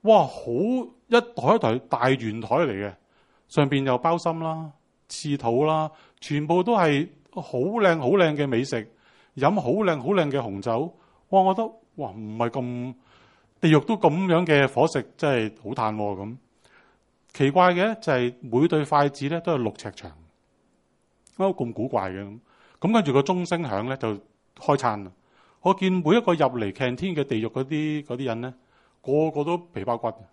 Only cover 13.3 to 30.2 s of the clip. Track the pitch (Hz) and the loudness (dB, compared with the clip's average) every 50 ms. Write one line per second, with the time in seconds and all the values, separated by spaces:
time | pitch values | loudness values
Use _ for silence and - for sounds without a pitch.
13.3 | _ _ _ _ _ _ - 165 156 147 - - 226 202 - 156 147 175 190 185 | _ _ _ _ _ _ 2 4 4 4 4 0 -2 2 2 2 2 2 0 0
14.3 | 165 165 180 160 151 143 139 127 - - 135 - - 139 - - _ - - 147 | 2 0 2 4 4 4 4 2 2 2 0 2 0 -4 -6 -8 _ -4 -2 0
15.3 | 135 120 110 107 98 _ - 101 - 127 113 107 107 107 104 104 98 92 98 107 | 0 0 -2 -4 -8 _ -12 -10 -6 -2 -2 -2 -2 -4 -4 -6 -6 -8 -10 -12
16.3 | 123 135 _ _ _ _ _ _ _ _ _ _ _ _ _ _ _ _ _ _ | -14 -16 _ _ _ _ _ _ _ _ _ _ _ _ _ _ _ _ _ _
17.3 | _ - 139 139 143 185 180 180 180 175 190 220 220 220 - - 143 123 123 123 | _ 0 0 2 4 6 4 4 4 2 0 -2 -2 -4 -2 0 0 2 0 -2
18.3 | - _ - 123 113 127 156 170 165 151 147 - 151 147 143 143 143 - 135 135 | -4 _ -10 -2 2 2 2 4 2 0 0 2 2 2 2 2 0 -4 -6 -6
19.3 | 165 165 165 180 165 135 117 107 - - - 107 - - - 87 78 78 82 _ | -6 -4 -2 -2 -2 0 -2 -4 -6 -6 -14 -14 -14 -14 -20 -20 -20 -20 -20 _
20.3 | _ _ _ _ _ _ _ _ _ _ _ _ _ _ _ _ _ _ _ _ | _ _ _ _ _ _ _ _ _ _ _ _ _ _ _ _ _ _ _ _
21.3 | _ - 190 196 180 - 135 117 110 - 110 135 - 110 95 95 92 98 101 98 | _ -2 -2 -2 0 -2 -4 -6 -4 -6 -6 -2 -2 -2 -2 -2 -8 -10 -12 -14
22.3 | 104 120 _ _ _ _ _ _ _ _ - 180 226 226 190 147 123 139 139 143 | -16 -20 _ _ _ _ _ _ _ _ 0 2 4 4 2 4 4 2 4 2
23.3 | 185 180 175 - 180 170 170 127 101 98 110 127 135 135 - 113 104 101 - _ | -2 -2 -2 -2 -4 -4 -2 -2 -4 -4 -2 -4 -6 -4 -4 -4 -4 -6 -10 _
24.3 | _ _ _ _ _ - - - 147 139 - 120 107 101 98 92 - _ _ _ | _ _ _ _ _ -6 0 0 0 2 2 -2 -2 -2 -10 -14 -18 _ _ _
25.3 | _ _ _ _ _ _ - 185 190 190 190 190 185 185 165 151 196 240 - - | _ _ _ _ _ _ 0 0 0 2 2 0 0 2 2 4 2 4 4 2
26.3 | 175 147 147 131 123 120 110 98 92 - 135 123 127 120 165 190 175 151 135 - | 2 2 2 0 2 -2 -4 -4 -2 -2 -4 -4 -2 -4 -6 -4 -2 -4 -2 -2
27.3 | 127 107 110 117 - 127 135 135 156 151 151 151 151 151 147 - 120 123 135 123 | -2 -4 -4 -4 -4 -6 -6 -4 -4 -4 -4 -4 -6 -6 -8 -8 -10 -6 -6 -6
28.3 | 113 113 120 131 127 _ _ _ _ _ _ _ _ _ _ - 135 151 160 160 | -6 -6 -8 -12 -14 _ _ _ _ _ _ _ _ _ _ 0 0 2 0 0
29.3 | 147 147 147 160 175 170 175 _ _ 104 98 123 117 117 - 117 110 - | -2 -4 -2 -2 -4 -4 -6 _ _ -8 -4 -4 -4 -2 -4 -6 -6 -8